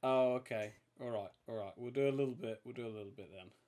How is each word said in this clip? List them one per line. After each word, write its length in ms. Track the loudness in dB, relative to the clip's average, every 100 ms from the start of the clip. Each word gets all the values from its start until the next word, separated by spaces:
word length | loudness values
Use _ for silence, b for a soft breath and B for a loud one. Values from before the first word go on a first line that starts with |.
Oh, 300 | 4 6 6 4
okay. 380 | 0 -2 -4 -8 _ -10
All 100 | -4
right, 200 | -4 -4 -10 -8
all 80 | -6
right. 220 | -6 -6
We'll 140 | -4
do 160 | 2 4
a 20 |
little 220 | 4 0 -2
bit. 240 | -6 -8
We'll 100 | -10
do 140 | -8 -8
a 20 |
little 220 | -8 -10
bit 200 | -12 -16
then. 200 | -14 -18 _